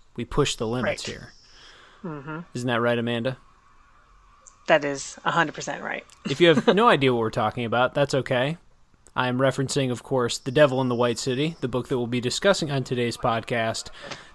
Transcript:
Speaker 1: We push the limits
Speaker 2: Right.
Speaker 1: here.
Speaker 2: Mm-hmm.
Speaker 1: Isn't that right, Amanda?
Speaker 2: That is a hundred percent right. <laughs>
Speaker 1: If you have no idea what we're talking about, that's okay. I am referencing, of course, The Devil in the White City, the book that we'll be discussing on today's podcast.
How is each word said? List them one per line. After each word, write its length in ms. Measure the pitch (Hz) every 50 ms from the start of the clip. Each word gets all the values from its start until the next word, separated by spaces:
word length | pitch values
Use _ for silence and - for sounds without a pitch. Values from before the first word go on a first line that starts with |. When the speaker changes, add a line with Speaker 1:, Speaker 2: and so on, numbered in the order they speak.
| - - _
Speaker 1:
We 80 | - 120
push 300 | - - - 143 - -
the 100 | - 120
limits 400 | 110 117 127 - 151 - - -
Speaker 2:
Right. 80 | - - -
Speaker 1:
here. 140 | - - - - - - - - - - - - - - - -
Speaker 2:
Mm-hmm. 360 | - 180 151 147 131 156 156 165 175 - -
Speaker 1:
Isn't 120 | 127 120
that 140 | 127 120 117
right, 180 | 117 120 120 117
Amanda? 380 | 117 120 117 117 117 131 127 - - _ _ _ _ _ _ _ _ _ _ _ _ _ _ _ _ _ _ _ _ - _ _ _ -
Speaker 2:
That 180 | 170 151 143
is 320 | 143 139 139 - - - -
a 100 | - 165
hundred 220 | 147 165 165 147 -
percent 280 | - 143 - - -
right. 240 | - - - - - - -
<laughs> 140 | - _ -
Speaker 1:
If 100 | 143 -
you 80 | 170 170
have 180 | 160 175 - - 185
no 140 | 190 233 240
idea 240 | 196 151 139 131
what 60 | 123 117
we're 80 | 113 110
talking 380 | - 131 110 107 - 123 120
about, 260 | 113 113 117 127 127
that's 220 | - 147 143 - -
okay. 420 | 135 117 - 135 120 135 143 165 - _ - - _ - _ _ _ _ - _
I 140 | - 127 127
am 80 | 123
referencing, 540 | 127 135 135 131 - 135 127 - 143 135 127
of 120 | 123 117
course, 360 | - - 135 131 120 117 - -
The 120 | - 139
Devil 300 | 123 151 151 135 131 127
in 80 | 131 127
the 60 | 123
White 240 | 117 120 120 117 -
City, 380 | - 135 123 127 147 165 165 -
the 80 | - 123
book 200 | 110 127 120 -
that 100 | 139 123
we'll 80 | 120
be 160 | 117 123 123
discussing 480 | 110 104 - - - 202 185 - 170 143
on 140 | 143 135 127
today's 340 | - 135 120 120 117 113 -
podcast. 720 | - 123 113 113 110 - 127 117 113 113 113 - - - - - - - - - - -